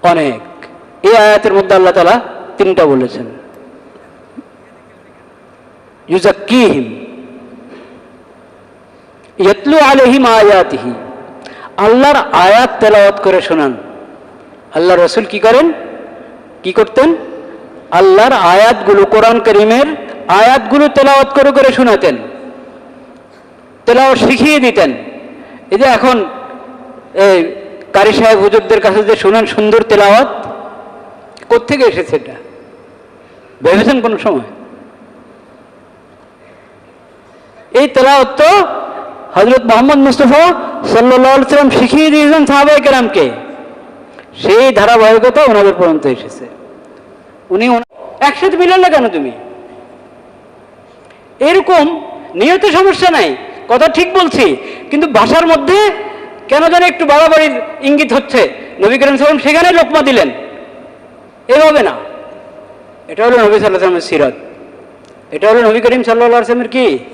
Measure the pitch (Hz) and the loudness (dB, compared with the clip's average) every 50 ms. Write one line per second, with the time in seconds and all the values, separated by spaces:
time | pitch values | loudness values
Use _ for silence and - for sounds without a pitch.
0 | - 180 170 170 151 139 120 110 - - - - - - - - - - - - | 2 2 0 2 -2 -4 -6 -8 -14 -20 -20 -20 -20 -20 -20 -20 -20 -20 -20 -4
1 | - 196 226 226 208 214 208 208 - 220 196 196 190 185 196 190 185 185 170 190 | 0 2 4 4 4 4 2 2 0 0 0 0 0 2 2 2 2 2 2 2
2 | 170 170 214 240 - - - - - - - - 202 190 185 180 170 151 139 131 | 2 2 0 0 -2 -8 -16 -18 -18 -20 -4 -4 -2 -2 0 0 0 0 0 -2
3 | 127 120 - - 120 110 - - - - - - - - - - - - - - | -2 -6 -8 -12 -14 -14 -16 -20 -20 -20 -20 -20 -20 -20 -20 -20 -20 -20 -20 -20
4 | - - - - - _ - - - - _ _ - _ _ _ _ _ _ _ | -20 -20 -20 -20 -20 _ -20 -20 -20 -20 _ _ -20 _ _ _ _ _ _ _
5 | _ _ _ _ _ _ _ _ _ _ _ _ _ _ _ _ _ _ _ _ | _ _ _ _ _ _ _ _ _ _ _ _ _ _ _ _ _ _ _ _
6 | _ - 165 185 175 202 190 - - - 226 254 240 196 147 139 123 110 110 127 | _ -6 -6 -2 0 0 -2 -2 -4 -2 0 2 2 2 0 -2 -6 -8 -12 -16
7 | - - - - - - - - - - - - - - - - - - - - | -18 -20 -20 -20 -20 -20 -20 -20 -20 -20 -20 -20 -20 -20 -20 -20 -20 -20 -20 -20
8 | - - - - - _ - - - - - - - _ - _ _ _ _ _ | -20 -20 -20 -20 -20 _ -20 -20 -20 -20 -20 -20 -20 _ -20 _ _ _ _ _
9 | _ _ _ _ - - _ - 190 190 202 - - 277 302 320 294 269 277 269 | _ _ _ _ -20 -20 _ -2 0 0 0 0 -2 0 2 2 4 4 4 4
10 | 262 247 247 277 262 240 226 220 214 208 208 190 180 - 147 127 110 123 117 - | 4 4 4 2 2 2 2 4 4 4 4 2 0 -2 -6 -10 -10 -10 -12 -12
11 | - - - - - - - - - - - - - - - - 196 214 233 254 | -14 -18 -20 -20 -20 -20 -20 -20 -20 -20 -20 -20 -20 -16 -8 -4 0 0 2 2
12 | 269 285 294 269 185 - - 160 180 185 208 233 254 247 - - 226 214 214 208 | 2 2 2 0 -2 -2 -2 0 2 4 4 4 2 0 -2 0 0 2 4 4
13 | 202 202 202 - - 190 185 180 175 - 165 160 147 135 123 107 - - - - | 4 2 0 0 -2 -2 -2 -2 -2 -2 -4 -2 -2 -4 -6 -8 -14 -20 -20 -20
14 | - - - - - - - - - - - - - - - 160 170 180 180 175 | -20 -20 -20 -20 -20 -20 -20 -20 -20 -20 -20 -20 -20 -10 -6 -2 0 2 2 2
15 | 175 165 - 220 220 - - 202 214 220 233 262 320 339 311 - - - - - | 2 0 0 -4 -6 -6 -8 -2 0 2 2 4 2 0 -2 -6 -12 -16 -18 -18
16 | - - - - - - - - - - - - - 185 185 - 214 - - 262 | -20 -20 -20 -20 -20 -20 -20 -20 -20 -20 -20 -12 -10 -6 -2 -2 -2 0 0 0
17 | 262 320 330 320 - - - - - - - - - - - - - - - - | 2 2 0 -2 -6 -16 -18 -18 -20 -20 -20 -20 -20 -20 -20 -20 -16 -4 0 2
18 | 190 190 185 196 220 262 269 220 185 170 180 190 214 226 240 208 - 196 202 202 | 2 4 4 4 4 2 2 0 0 2 2 4 4 2 2 0 0 0 2 2
19 | 196 - - 214 220 226 233 233 - 226 208 202 208 214 226 247 285 302 311 - | 2 2 2 2 2 2 2 2 0 2 2 2 2 2 2 0 0 -2 -4 -12
20 | - - - - - - 175 196 220 240 262 277 220 214 233 285 294 294 285 277 | -14 -16 -18 -18 -6 -2 0 2 4 4 2 0 -2 -2 0 0 0 2 2 2
21 | 277 277 277 269 269 269 - 285 269 285 262 277 269 262 247 - 254 240 214 - | 2 4 4 2 2 0 0 2 2 2 4 4 2 2 2 2 0 0 0 0
22 | - 170 127 117 - - - - - - - - - - - - - - - - | 0 -2 -2 -4 -10 -16 -18 -18 -20 -20 -20 -20 -20 -20 -20 -20 -20 -20 -20 -20
23 | - - - - - - - - _ - - - - _ - - _ - 240 247 | -20 -20 -20 -20 -20 -20 -20 -20 _ -20 -20 -20 -20 _ -20 -8 _ 0 0 2
24 | 262 269 262 254 - - 262 233 240 302 302 294 254 240 - - - 285 - - | 2 2 2 2 0 0 0 0 0 0 2 2 0 0 2 2 0 0 -2 -6
25 | - - - - - - - - - - - - - - 190 202 262 269 247 220 | -12 -18 -18 -20 -20 -20 -20 -20 -20 -20 -20 -20 -10 -6 -2 0 2 2 2 2
26 | 247 254 254 233 196 160 - - - - - - - - - - - - - - | 0 0 0 0 -4 -6 -10 -16 -18 -18 -20 -20 -20 -20 -20 -20 -20 -20 -20 -20
27 | - - - 185 196 202 190 180 165 - - - - - - - - - - 190 | -20 -12 -2 0 2 4 4 2 0 -2 -6 -14 -16 -18 -20 -20 -20 -4 -2 0
28 | 202 220 202 - 226 220 226 196 196 208 196 220 190 190 220 208 208 214 190 214 | 0 2 0 0 2 2 2 2 2 2 2 0 0 2 -2 0 0 0 0 0
29 | 214 202 220 - - 196 202 226 220 175 - - 214 214 214 226 220 220 214 202 | 0 0 -2 0 0 0 0 0 0 -2 -4 -2 -2 0 2 0 2 2 2 2
30 | 202 202 202 226 277 - - - - - - - - - - - - - - - | 4 4 4 4 2 0 -4 -12 -14 -14 -16 -16 -18 -18 -20 -20 -20 -20 -20 -20
31 | - - - - - - - - - - 240 233 233 - 294 277 254 226 170 165 | -20 -20 -20 -20 -20 -20 -20 -20 -4 -2 -2 -2 0 -2 -4 0 0 0 0 -2
32 | 170 - 160 147 - - - - - - - - - - - - - - - - | -6 -4 -6 -6 -6 -8 -20 -20 -20 -20 -20 -20 -20 -20 -20 -20 -20 -20 -20 -20
33 | - - - - - - - - _ - - - 131 160 180 202 220 226 277 254 | -20 -20 -20 -20 -20 -20 -20 -20 _ -20 -20 -4 -2 0 0 2 0 0 -2 -2
34 | 220 233 220 - - 214 175 131 117 - - - - - - - - - - - | -2 -4 -6 -4 -4 -4 -4 -4 -6 -12 -20 -20 -20 -20 -20 -20 -20 -20 -20 -20
35 | - - - - - - - - - - - - - _ _ - - _ _ _ | -20 -20 -20 -20 -20 -20 -20 -20 -20 -20 -20 -20 -20 _ _ -20 -20 _ _ _
36 | _ _ - _ - _ _ _ _ - - - - _ _ _ _ _ _ _ | _ _ -20 _ -20 _ _ _ _ -20 -20 -20 -20 _ _ _ _ _ _ _
37 | _ _ _ _ _ _ _ - _ _ _ - - - - 240 285 277 - 269 | _ _ _ _ _ _ _ -20 _ _ _ -20 -20 -6 -2 -2 -2 0 0 0
38 | 254 269 285 277 254 262 - - 302 320 381 415 370 - - - - - - - | 2 4 4 2 2 0 0 0 2 4 4 2 0 -2 -6 -12 -12 -14 -14 -16
39 | - - - - - - - 175 202 233 254 262 233 226 226 220 247 277 294 277 | -16 -18 -20 -20 -20 -6 -2 0 2 2 2 0 2 2 0 2 2 2 2 2
40 | 269 277 254 - 285 240 277 294 330 349 349 - - - - - - - - 220 | 2 2 2 2 2 2 4 4 4 2 0 -2 -6 -12 -12 -10 -8 -2 0 2
41 | 233 254 254 254 254 262 269 277 262 269 294 285 285 269 254 - - 240 - 294 | 2 4 2 4 4 4 2 2 2 2 2 2 2 2 2 0 0 0 2 0
42 | 311 311 294 302 294 294 311 320 285 - 277 277 285 294 302 294 294 285 269 262 | 2 2 2 2 2 2 2 2 2 2 2 2 2 4 2 2 2 2 0 0
43 | 240 214 - 196 151 127 113 - - - - - - - - - - - - - | 0 -2 0 -2 -2 -2 -4 -10 -16 -18 -20 -20 -20 -20 -20 -20 -20 -20 -20 -20
44 | - - - - - - - - - - 196 226 262 269 247 202 202 214 240 233 | -20 -20 -20 -20 -20 -20 -20 -10 -2 0 2 4 4 2 2 2 2 2 4 4
45 | 220 220 220 226 220 - - 294 302 262 220 208 202 196 185 170 180 170 160 151 | 4 4 4 4 2 2 2 2 2 2 4 4 2 2 2 2 0 0 0 -2
46 | 143 143 127 123 - - - - 131 117 - - - - - - - - - - | -2 -4 -6 -6 -10 -18 -18 -18 -20 -20 -20 -20 -20 -20 -20 -20 -20 -20 -20 -20
47 | - - - - - - - - _ - 185 196 226 254 247 233 240 _ _ - | -20 -20 -20 -20 -20 -20 -20 -20 _ -6 -4 -4 -2 -2 -2 -2 -4 _ _ -20
48 | - - - - 277 285 277 - - 392 330 339 359 349 370 381 359 359 320 285 | -20 -20 -8 -2 -2 -2 -2 0 -2 -2 0 0 0 2 2 2 2 2 2 2
49 | 247 226 180 160 139 127 113 - - - - - - - - - - - - - | 0 0 -4 -6 -8 -8 -10 -14 -20 -20 -20 -20 -20 -20 -20 -20 -20 -20 -20 -20
50 | - - - - - - - - - - - - - - - - - - - - | -20 -20 -20 -20 -20 -20 -20 -20 -20 -20 -20 -20 -20 -20 -20 -20 -20 -20 -20 -20
51 | - - - - - - - _ 262 302 349 381 - - 370 339 294 311 339 311 | -20 -20 -20 -20 -20 -20 -10 _ -2 0 0 0 0 2 0 2 2 0 -4 -8
52 | - - - - - - - 170 208 294 359 392 403 415 302 339 381 392 349 - | -14 -16 -18 -20 -20 -16 -6 -4 0 0 0 0 0 0 0 2 0 0 0 2
53 | 370 359 339 277 202 - 131 - - - - - - - 233 254 302 330 330 311 | 0 0 2 0 -2 -2 -4 -8 -12 -18 -20 -20 -6 -2 0 2 2 0 0 -2
54 | 349 359 - 381 359 311 - - 247 180 - - - - - - - - - 294 | -4 -2 0 0 -2 0 0 0 0 0 0 -4 -8 -16 -18 -18 -12 -6 -4 -4
55 | 311 311 247 214 208 233 285 330 339 330 330 294 277 277 370 403 427 415 381 - | -2 0 0 0 0 2 0 0 2 2 0 0 0 0 0 2 0 0 -2 -6
56 | - - - - - - - - - - 269 294 311 339 330 349 349 359 349 349 | -12 -14 -16 -18 -20 -20 -20 -20 -6 -2 -2 0 0 2 2 2 0 0 -2 -2
57 | 339 285 285 294 320 320 320 311 311 302 262 240 - - - - 269 277 294 294 | 0 2 2 4 4 4 4 2 2 0 -2 -6 -10 -12 -14 -8 -2 -2 0 0
58 | 302 233 226 277 - - - 254 190 - - - - - - - 190 214 247 269 | 0 -2 -2 -4 -4 -2 0 0 0 0 -2 -12 -18 -20 -10 -4 -2 -2 0 0
59 | 254 277 277 254 269 294 311 277 - 277 302 320 349 359 349 339 320 240 294 311 | 0 0 0 0 0 0 0 0 0 0 0 2 2 2 2 2 0 0 0 -2
60 | 285 269 262 220 170 135 117 - - - - - - - - - - - - - | 0 0 0 0 0 -2 -4 -10 -16 -18 -20 -20 -20 -20 -20 -20 -20 -20 -20 -20
61 | - - - - - - - - - - 240 294 311 311 302 294 220 170 127 - | -20 -20 -20 -20 -20 -20 -20 -20 -4 0 2 2 4 4 2 2 0 -2 -4 -8
62 | - - - - - - - - - - - - - - - - - - - - | -14 -16 -18 -20 -20 -20 -20 -20 -20 -20 -20 -20 -20 -20 -20 -20 -20 -20 -20 -20
63 | - - 160 196 220 240 247 240 220 208 208 208 196 208 190 185 185 185 180 175 | -20 -16 -6 -2 0 2 2 2 2 2 2 2 0 0 -2 0 -2 -2 -2 -4
64 | 165 - 170 151 143 131 120 - - - - - - - - - - - - - | -4 -4 -2 -2 -2 -2 -4 -8 -18 -20 -20 -20 -20 -20 -20 -20 -20 -20 -20 -20
65 | - - - - - _ - 151 - 214 220 240 240 220 220 233 220 240 240 254 | -20 -20 -20 -20 -20 _ -10 -4 0 0 2 2 2 2 0 0 0 0 0 0
66 | 226 233 226 233 240 233 233 240 220 214 240 247 247 220 - 262 254 208 143 127 | -2 -2 0 0 2 2 2 0 0 -2 -4 -4 -4 -6 -4 -2 -2 -2 -2 -4
67 | 123 - | -8 -12